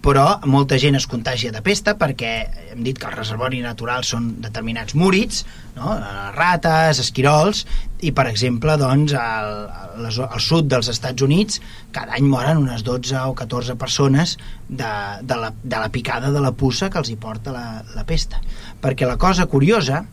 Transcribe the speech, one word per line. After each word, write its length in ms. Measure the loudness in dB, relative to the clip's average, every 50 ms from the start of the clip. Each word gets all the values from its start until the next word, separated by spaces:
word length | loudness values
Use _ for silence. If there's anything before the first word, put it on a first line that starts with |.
però 380 | 6 6 6 8 6 6 4 2 2
molta 300 | 4 4 4 6 4 2 4
gent 160 | 4 4 4
es 100 | 4 0 -2
contagia 400 | -4 -4 -4 -4 -4 -2 -4 -4
de 80 | -4 -4
pesta 360 | 0 0 0 0 0 -2 0 2
perquè 300 | 0 -2 0 -2 -4 -4 -4 -4 -4 -4 -6 -8 -8 -14
hem 100 | -10 -6 -4
dit 120 | -4 -4
que 80 | -4 -6
el 120 | -10 -8
reservori 420 | -8 -6 -6 -4 -2 -2 -2 -2 -4
natural 440 | -4 -6 -8 -6 -4 -4 -4 -2 -2
són 220 | -2 -2 -2 -2 -2 -4 -6
determinats 540 | -8 -8 -8 -6 -6 -4 -6 -6 -6 -2 2
múrids, 480 | 4 4 4 4 4 2 0 -4 -6 -8 -8 -14 -16 -18 -16 -14
no? 160 | -8 -4 -4 -4
Eh, 340 | -4 -6 -8 -8 -8 -8 -8 -2
rates, 640 | 0 2 2 2 2 4 4 4 6 6 4 4 2 0
esquirols, 640 | -2 0 2 4 6 6 6 6 4 2 -2 -2 0 0 0 0 0 -4 -2
i, 140 | -2 0 2
per 100 | 2 2 2
exemple, 460 | 2 0 0 0 0 2 2 2 4 4
doncs, 320 | 4 4 4 4 4 4 2
al, 380 | 0 0 -2 -2 -2 -2 -4 -4 -6 -8
al, 400 | -8 -10 -12 -12 -12 -10 -8 -6
al 320 | -4 -4 -4 -4 -4 -4 -4
sud 300 | 0 2 2 2 2 2
dels 160 | 2 2 0
Estats 340 | 0 -4 -4 -6 -6 -2 0
Units 380 | 2 4 4 4 4 2 -2 -8 -8 -12 -16 -16 -18 -12
cada 240 | -10 -10 -8 -6 0
any 80 | 2 4
moren 340 | 4 4 2 2 2 4
unes 240 | 4 4 2 0 -4 -4
dotze 320 | -2 -4 -2 -2 -4 -4 -2
o 160 | -2 -4 -4
catorze 400 | -4 -6 -6 -6 -4 -4 -4 -6
persones 600 | -6 -4 -4 2 2 4 6 6 4 4 2 -2 -6 -10 -12 -12 -12 -10 -12
de, 180 | -8 -6 -4 -4 -4 -4 -6 -8 -8 -10
de 140 | -4 -4 -4
la, 160 | -2 -2 -6 -8 -8
de 140 | -8 -6 -4 -2 -4
la 60 | -2
picada 400 | -4 -4 -4 -2 -4 -2 0 0
de 80 | 0 2
la 140 | 2 0 0
puça 340 | 2 2 2 2 0 -2 -2
que 80 | -2
els 140 | -2 -4 -4
hi 60 | -6 -8
porta 320 | -8 -10 -10 -8 -8 -8
la, 320 | -10 -8 -10 -10 -12 -12 -12 -10 -6
la 120 | -6 -2
pesta. 320 | 0 0 0 0 0 -2 -2 -2 -2 -6 -8 -10 -14 -14 -4
Perquè 240 | -4 -2 0 0 0
la 120 | 0 2 2
cosa 260 | 4 4 4 4 2 2
curiosa 540 | 4 4 6 6 4 4 2 0 -2 -2 -4 -8